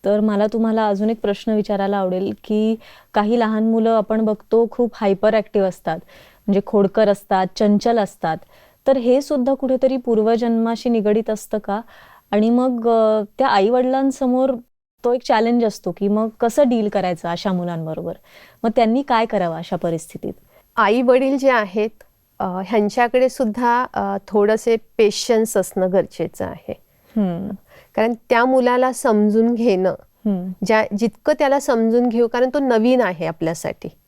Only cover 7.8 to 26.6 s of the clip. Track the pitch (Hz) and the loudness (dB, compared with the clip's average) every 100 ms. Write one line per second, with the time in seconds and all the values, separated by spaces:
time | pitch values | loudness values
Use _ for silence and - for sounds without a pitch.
7.8 | 233 233 196 - 170 160 - - _ _ | 2 0 -2 -4 -6 -6 -10 -20 _ _
8.8 | - 269 233 254 285 294 247 269 262 262 | 0 2 2 2 2 -2 0 -2 -2 0
9.8 | 262 262 247 220 214 233 233 226 226 226 | 0 0 0 0 2 0 0 0 -2 -2
10.8 | 254 233 208 208 226 214 - 214 208 202 | -2 0 2 0 -2 -8 -6 -8 -4 -8
11.8 | - - - - _ 208 226 240 262 240 | -8 -20 -20 -20 _ 0 2 2 0 0
12.8 | 233 226 220 214 208 - 262 208 196 254 | 0 2 2 0 -2 -2 0 2 2 2
13.8 | 254 269 269 262 254 254 262 240 - _ | 0 0 -2 -2 -2 0 0 -2 -10 _
14.8 | _ _ 240 240 - 226 226 240 226 - | _ _ -2 -2 0 2 2 2 0 -2
15.8 | 185 170 202 208 220 - 233 262 277 233 | -8 -4 -2 0 -2 -2 -2 2 2 2
16.8 | 208 196 180 170 175 175 208 185 175 165 | 0 -2 -2 -4 -6 -4 -2 -2 -4 -6
17.8 | 160 160 170 - _ - - _ 226 226 | -8 -8 -10 -12 _ -20 -20 _ -2 2
18.8 | 226 240 285 233 226 208 175 160 170 175 | 2 2 0 0 0 -2 -2 -4 -6 -4
19.8 | 175 165 - - - - _ _ _ - | -4 -4 -8 -12 -12 -12 _ _ _ 0
20.8 | 208 233 254 254 269 277 269 240 202 202 | 2 2 4 2 2 2 2 2 0 -4
21.8 | 220 - - _ _ _ 190 180 190 220 | -4 -6 -20 _ _ _ -6 -6 -2 0
22.8 | 208 254 240 254 254 - 233 214 247 240 | 0 0 0 2 0 0 -4 0 0 0
23.8 | 254 - 196 196 - 214 208 220 - 226 | -2 -4 -4 -6 -2 2 2 2 0 -2
24.8 | - - 214 - - 226 220 208 180 - | -4 2 2 2 0 2 2 0 -2 -2
25.8 | 185 185 - - 165 - 190 - | 0 0 -2 -6 -8 -6 -10 -10